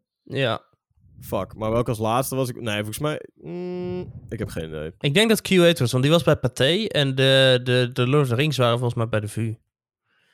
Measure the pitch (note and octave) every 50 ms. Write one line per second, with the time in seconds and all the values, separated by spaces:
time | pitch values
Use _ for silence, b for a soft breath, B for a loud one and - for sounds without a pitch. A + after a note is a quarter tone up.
0 | _ _ _ _ _ - - B2+ C#3 A#2 A2+ - - _ _ _ _ _ _ _
1 | _ _ _ - - - - G#2+ F#2 - - F#2 A2 A2 A2+ A#2 A#2+ B2+ B2 G#2+
2 | A2 A2 A2+ B2+ C3+ - C3 C3 C3+ A#2+ B2 - - A#2 G#2 G#2 G#2+ G#2+ G#2+ -
3 | D3 D3+ D3+ - - - _ _ - D#3 E3+ F3 F3+ F3+ F3+ F3+ F3+ F3+ F3+ F3+
4 | F3+ - - - - - - G#2+ G#2+ - - - E2 D#2+ D#2 D#2 D2+ D#2 - _
5 | - D3 C#3 F3+ A3 A3+ A3 - - - F#3+ F3+ F3 E3+ E3+ - C3+ A#2 - B2+
6 | B2+ C#3+ D#3+ E3+ - E3+ D3+ - - B2 - - C3 C#3 E3 G3 A3 G3+ - D3+
7 | C#3+ C#3 C3 C3 C3+ C3+ C3+ C3+ C3+ C3 B2+ B2 B2 B2+ B2 B2+ B2 A#2+ B2+ B2+
8 | B2 B2 C3+ D3+ D3 B2+ A#2+ A2+ D3 D#3 C#3 B2 B2+ A#2+ A#2 A#2+ B2+ A#2+ A#2 A#2+
9 | A2+ A2+ A#2 A2 G#2 G#2 - - A2 A2+ A2 - _ _ _ _ _ _ _ _
10 | _ _ _ _ _ _